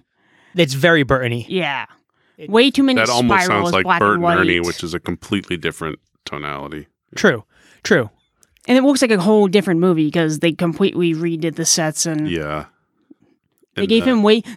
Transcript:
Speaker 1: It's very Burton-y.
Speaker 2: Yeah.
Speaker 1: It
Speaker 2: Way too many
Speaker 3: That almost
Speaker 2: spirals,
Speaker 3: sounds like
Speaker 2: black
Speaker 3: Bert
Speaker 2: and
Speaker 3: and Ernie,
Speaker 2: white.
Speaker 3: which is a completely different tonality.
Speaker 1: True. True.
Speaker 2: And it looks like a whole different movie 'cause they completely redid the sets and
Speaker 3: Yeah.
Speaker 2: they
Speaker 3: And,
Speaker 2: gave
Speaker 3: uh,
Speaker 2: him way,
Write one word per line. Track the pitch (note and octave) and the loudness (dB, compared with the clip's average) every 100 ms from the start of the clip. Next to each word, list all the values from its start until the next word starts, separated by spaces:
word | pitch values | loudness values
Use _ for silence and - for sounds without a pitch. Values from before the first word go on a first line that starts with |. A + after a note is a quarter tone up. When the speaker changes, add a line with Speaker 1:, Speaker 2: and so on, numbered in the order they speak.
| _ _ _ _ _ F3 | _ _ _ _ _ -2
Speaker 1:
It's | D#3 | -2
very | C3+ E3+ D#3+ | 2 4 4
Burton-y. | B2+ C3 B2 A#2+ A#2 | 4 0 -2 -6 -6
Speaker 2:
Yeah. | F#3 D3+ C3+ - _ _ _ _ - | -4 -4 -6 -10 _ _ _ _ -18
Speaker 1:
It | D3+ | -2
Speaker 2:
Way | A3 C4+ | 2 2
too | C#4 | 2
many | C4+ B3+ | 2 2
Speaker 3:
That | A2+ | 2
almost | B2 F3 G3 F3+ | 2 2 2 2
Speaker 2:
spirals, | G#2+ F3 | 0 2
Speaker 3:
sounds | |
like | F3+ | 0
Speaker 2:
black | F#3 F3 | 0 2
Speaker 3:
Bert | G3+ F#3+ | 2 2
Speaker 2:
and | E3+ | 2
Speaker 3:
and | - | 2
Ernie, | F#2 F2 | 2 0
Speaker 2:
white. | F2 | -2
Speaker 3:
which | - | -6
is | E2 | -8
a | E2+ | -8
completely | - E2+ - G2+ - F2 | -8 -8 -4 -4 -4 -6
different | E2 - D#2+ - _ _ - | -6 -6 -10 -10 _ _ -14
tonality. | D2 D2 C#2 C#2+ D2+ D2 _ _ - | -12 -10 -10 -12 -14 -16 _ _ 0
Speaker 1:
True. | G3+ A#2 - _ _ _ | 0 0 -10 _ _ _
True. | - F3 G#2+ _ _ _ _ _ - | 0 0 0 _ _ _ _ _ 0
Speaker 2:
And | B3+ | 2
it | |
looks | C4+ C4 | 4 2
like | A#3+ | 2
a | G#3 | 2
whole | F3+ G#3+ G3+ | 2 2 4
different | G3+ G3 E3 | 0 0 2
movie | F#3 D#3+ D3+ | 2 2 0
'cause | E3+ D#3 D3+ | 0 -2 0
they | E3+ | -2
completely | E3 E3+ D#3+ G3 - F3 | -2 -4 -2 -2 0 -2
redid | D#3+ E3+ E3 E3 D3 | -2 -4 -4 -6 -4
the | D#3+ | -2
sets | - D#3+ - E3+ | -2 -2 -4 -6
and | D3+ B2 | -4 -4
Speaker 3:
Yeah. | E2 D2+ D2+ D2+ _ _ _ _ _ _ _ _ _ _ - | -4 -4 -8 -10 _ _ _ _ _ _ _ _ _ _ -6
Speaker 2:
they | |
Speaker 3:
And, | G3 | 0
Speaker 2:
gave | A3+ | 2
Speaker 3:
uh, | B3+ | 2
Speaker 2:
him | A#3 | 2
way, | G#3 A3+ B3 | 4 2 0